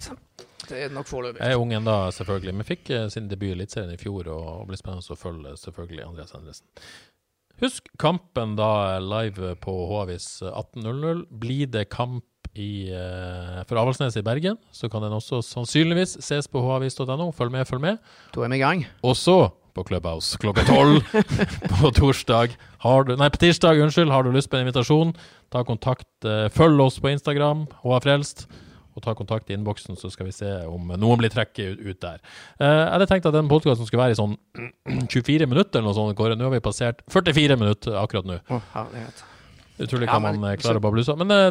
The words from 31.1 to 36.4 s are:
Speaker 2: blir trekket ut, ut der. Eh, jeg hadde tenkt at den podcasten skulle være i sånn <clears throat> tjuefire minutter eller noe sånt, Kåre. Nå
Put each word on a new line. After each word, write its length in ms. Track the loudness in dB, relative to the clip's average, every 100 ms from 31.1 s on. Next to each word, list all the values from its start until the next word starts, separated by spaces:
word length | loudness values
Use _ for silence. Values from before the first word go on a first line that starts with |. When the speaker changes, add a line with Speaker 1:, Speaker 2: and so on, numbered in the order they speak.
| 4
Speaker 2:
blir 100 | 2
trekket 460 | 0 -4 -6 -10 -8
ut, 60 | -12
ut 140 | -10
der. 160 | -12 -14 -20 -20 -20 _
Eh, 80 | 2
jeg 220 | 4 4
hadde 160 | 2 4
tenkt 220 | 4 4
at 60 | 2
den 100 | 4
podcasten 400 | 4 4 0 0
skulle 160 | 2
være 140 | 2 2
i 20 |
sånn 160 | 0 -4 _ -16 -16
<clears throat> 340 | -14 -6 -4 -2
tjuefire 340 | -2 2 2 4
minutter 320 | 2 2 2
eller 140 | 0
noe 20 | 0
sånt, 220 | 0 0
Kåre. 160 | 0
Nå 140 | 0